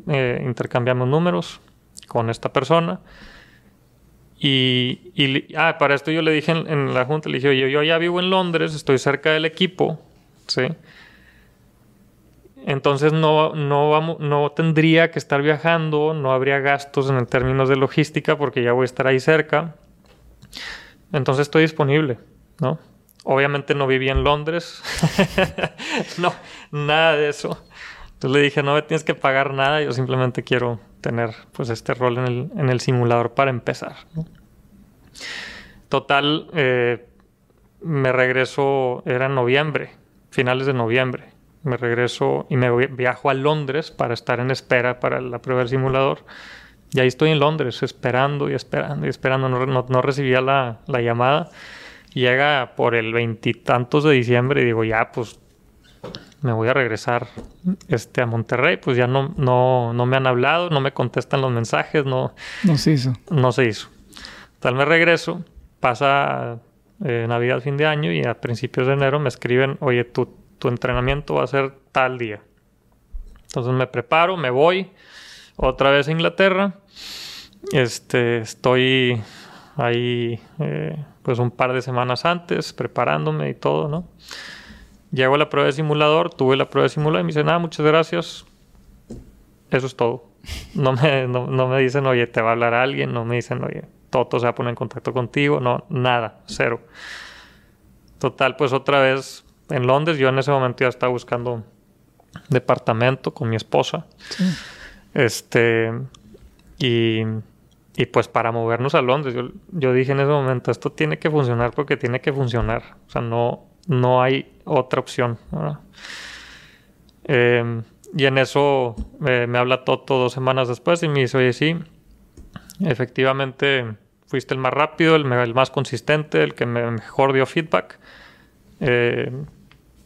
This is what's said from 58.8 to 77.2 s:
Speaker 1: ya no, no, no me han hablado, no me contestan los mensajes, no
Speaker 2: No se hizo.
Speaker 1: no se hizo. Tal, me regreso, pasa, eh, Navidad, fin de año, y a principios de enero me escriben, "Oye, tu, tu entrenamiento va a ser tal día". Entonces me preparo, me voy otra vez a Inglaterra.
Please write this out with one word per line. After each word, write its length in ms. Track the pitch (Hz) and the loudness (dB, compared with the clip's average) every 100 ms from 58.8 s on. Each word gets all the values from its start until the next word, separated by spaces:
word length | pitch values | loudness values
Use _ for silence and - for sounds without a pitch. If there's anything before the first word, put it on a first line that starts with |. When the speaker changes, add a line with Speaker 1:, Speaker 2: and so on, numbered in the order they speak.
| 139 123 | 0 2
Speaker 1:
ya 100 | 123 | 2
no, 260 | 135 139 - | 0 -2 -2
no, 560 | 131 123 127 127 117 | 2 4 4 2 0
no 120 | 120 123 | 0 0
me 100 | 131 | 2
han 100 | 131 | 2
hablado, 420 | 123 135 165 175 | 2 2 0 0
no 100 | 147 | 0
me 120 | 135 | 0
contestan 480 | - 123 - - 139 | -2 -2 -4 -2 -2
los 100 | 131 | 0
mensajes, 540 | 117 113 151 151 156 | -2 -2 -2 -2 -2
no 280 | 135 131 131 - - - | -2 -2 -4 -8 -16 -2
Speaker 2:
No 140 | 190 143 | 2 2
se 160 | 165 | 2
hizo. 220 | 147 127 123 - | 2 0 -4 -2
Speaker 1:
no 200 | 151 127 | 2 2
se 140 | 120 | 2
hizo. 240 | 120 101 - - - - - - - _ | 0 -2 -10 -20 -20 -20 -20 -20 -20 _
Tal, 140 | 131 127 | -2 0
me 80 | |
regreso, 580 | 143 165 170 165 - 170 - - - _ | 2 4 4 2 0 -8 -10 -20 -20 _
pasa, 800 | 131 120 139 139 143 131 120 113 - _ _ - | -2 2 2 2 2 -2 -6 -10 -16 _ _ -8
eh, 200 | 165 117 113 | -4 -2 0
Navidad, 320 | 120 120 131 | 0 0 -2
fin 160 | 131 139 | -2 0
de 100 | 151 | 0
año, 260 | 147 160 | 0 -2
y 100 | 160 | -2
a 160 | 127 113 | -2 -4
principios 460 | 123 113 127 - 127 | -6 -6 -4 -2 0
de 60 | |
enero 260 | 139 135 147 | 2 2 0
me 100 | 139 | -2
escriben, 480 | - 120 123 135 139 | -4 0 2 2 -2
"Oye, 240 | 143 123 | 0 0
tu, 280 | 120 - 120 - - _ | 0 -4 -6 -8 -20 _
tu 80 | 131 | -4
entrenamiento 680 | 120 127 123 127 143 - | -2 -2 0 0 -2 -2
va 80 | 147 | -2
a 60 | 131 | 0
ser 260 | 135 135 - _ | -2 -2 -6 _
tal 260 | 139 127 127 | 0 0 -2
día". 240 | 113 104 _ _ _ _ _ _ _ - - - - | -8 -10 _ _ _ _ _ _ _ -14 -14 -20 -8
Entonces 260 | 143 120 | -4 -2
me 140 | 127 127 | -2 -2
preparo, 480 | 123 - 160 175 185 | -4 0 2 2 0
me 140 | 131 | 0
voy 420 | 123 165 185 185 - - - - - - - | 4 4 2 -4 -12 -20 -20 -20 -20 -20 -4
otra 340 | 131 127 139 | -2 2 4
vez 160 | 139 139 | 4 2
a 60 | |
Inglaterra. 600 | 160 170 170 196 185 202 - _ - - - | 0 0 2 2 4 0 -4 _ -20 -18 -16